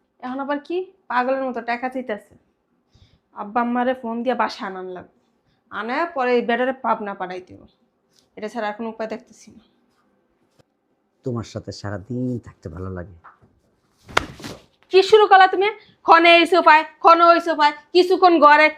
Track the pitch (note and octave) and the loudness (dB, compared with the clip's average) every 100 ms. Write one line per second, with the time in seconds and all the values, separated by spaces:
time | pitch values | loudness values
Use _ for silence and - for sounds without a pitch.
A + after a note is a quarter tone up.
0 | _ _ B3 C4 C4+ D4 C#4+ F4 F#4 _ | _ _ -14 -12 -8 -8 -8 -10 -10 _
1 | _ A#3+ B3 C4+ C4 A#3 A#3 A#3+ B3+ B3+ | _ -4 -4 -4 -6 -8 -8 -8 -8 -10
2 | B3+ G#3 _ _ _ _ _ _ _ _ | -10 -12 _ _ _ _ _ _ _ _
3 | _ _ _ - G3+ A#3 A#3+ A#3+ B3 B3+ | _ _ _ -18 -8 -4 -4 -2 -4 -4
4 | A3+ A#3 A#3+ A3+ G#3+ - G#3 F#3 F#3 F3+ | -8 -6 -6 -4 -6 -8 -12 -12 -14 -16
5 | - _ _ _ _ _ _ G3 A3 C#4 | -18 _ _ _ _ _ _ -12 -8 -6
6 | E4+ C#4 B3 B3 A#3 A#3+ B3+ B3+ A#3 A3+ | -6 -4 -2 -2 -2 -4 -4 -6 -6 -6
7 | G#3 G3 F#3 F3+ F#3 G2 _ _ _ _ | -6 -12 -12 -14 -18 -20 _ _ _ _
8 | _ _ _ - G#3+ A#3 G#3 G#3 A3+ A3 | _ _ _ -16 -12 -8 -8 -8 -12 -10
9 | A3 A3 _ _ - _ _ _ _ _ | -12 -12 _ _ -20 _ _ _ _ _
10 | _ _ _ _ _ _ _ _ _ _ | _ _ _ _ _ _ _ _ _ _
11 | _ _ C3+ A#2 G2+ G#2+ - - G2+ G2+ | _ _ -10 -10 -10 -14 -14 -14 -14 -14
12 | G2+ B2 B2+ B2 - _ F2 D#2+ F#2+ F#2 | -12 -10 -8 -10 -14 _ -18 -14 -14 -14
13 | F2 E2+ - _ _ _ _ _ _ _ | -16 -20 -20 _ _ _ _ _ _ _
14 | _ - - - - - _ _ _ F#4 | _ -6 -6 -14 -18 -18 _ _ _ 0
15 | F#4+ G#4+ G#4 F#4+ F#4+ F#4 G#4 G#4 _ _ | 4 4 6 6 6 2 -4 -6 _ _
16 | - E4 E4+ E4+ E4 F4 E4 D#4 D#4 _ | 4 6 6 4 4 4 6 4 2 _
17 | F4+ E4 E4+ E4+ E4+ D4+ D4 D4 _ F4 | 4 6 6 4 0 0 0 -2 _ 0
18 | F4+ F#4 F4+ E4 D4 D4 D#4 | 2 2 4 6 6 6 2